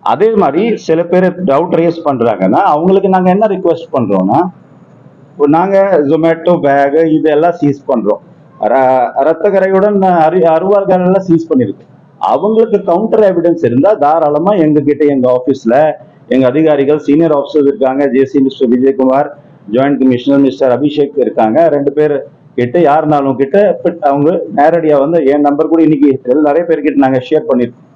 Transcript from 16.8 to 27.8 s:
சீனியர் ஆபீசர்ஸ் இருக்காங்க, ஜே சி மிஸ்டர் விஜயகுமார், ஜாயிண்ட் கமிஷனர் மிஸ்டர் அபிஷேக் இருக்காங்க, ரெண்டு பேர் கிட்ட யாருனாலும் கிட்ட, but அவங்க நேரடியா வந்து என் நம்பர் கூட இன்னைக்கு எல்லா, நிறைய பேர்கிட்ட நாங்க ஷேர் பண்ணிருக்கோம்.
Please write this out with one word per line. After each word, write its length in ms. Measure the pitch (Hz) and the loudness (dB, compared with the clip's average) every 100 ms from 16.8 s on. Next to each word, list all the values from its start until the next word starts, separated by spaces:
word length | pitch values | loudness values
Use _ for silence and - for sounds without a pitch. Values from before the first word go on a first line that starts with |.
| 139 151 | 0 0
சீனியர் 340 | 143 147 165 | 0 0 2
ஆபீசர்ஸ் 340 | 147 - 156 139 | 0 0 0 0
இருக்காங்க, 400 | 139 131 135 143 | 0 -2 0 -2
ஜே 180 | 123 | 0
சி 160 | 135 143 | 0 0
மிஸ்டர் 280 | 135 135 127 | -2 -2 -2
விஜயகுமார், 600 | 123 135 135 131 131 143 - - - - | 0 0 0 0 0 -2 -8 -20 -20 -6
ஜாயிண்ட் 280 | 113 139 139 | -2 0 0
கமிஷனர் 420 | 131 123 139 139 | 0 0 0 2
மிஸ்டர் 400 | 139 123 135 120 | 2 0 -2 0
அபிஷேக் 380 | 147 147 139 139 | -2 -2 -2 -2
இருக்காங்க, 500 | 117 113 110 123 165 | -4 0 0 2 2
ரெண்டு 240 | 143 139 | 0 -2
பேர் 340 | 143 151 143 - _ - | 0 -2 -2 -8 _ -12
கிட்ட 240 | - 123 175 | -6 -2 0
யாருனாலும் 580 | 160 151 151 147 139 127 | 2 2 0 0 0 -2
கிட்ட, 440 | 135 196 202 - | 0 2 0 0
but 160 | 175 165 | -4 -2
அவங்க 440 | 147 143 147 185 - - | -2 0 0 -2 -4 0
நேரடியா 420 | 151 170 156 147 | 2 2 2 0
வந்து 260 | 139 170 | 2 0
என் 160 | 135 147 | 0 2
நம்பர் 280 | 143 143 156 | 0 0 0
கூட 140 | 165 | 2
இன்னைக்கு 380 | 156 151 143 131 | 2 2 2 0
எல்லா, 280 | 123 135 147 | -2 0 2
நிறைய 140 | 151 175 | 0 0
பேர்கிட்ட 260 | 156 147 | -2 0
நாங்க 240 | 139 135 131 127 | 0 0 0 -2
ஷேர் 140 | 156 - | -4 0
பண்ணிருக்கோம். 380 | 127 120 - | -2 -2 -8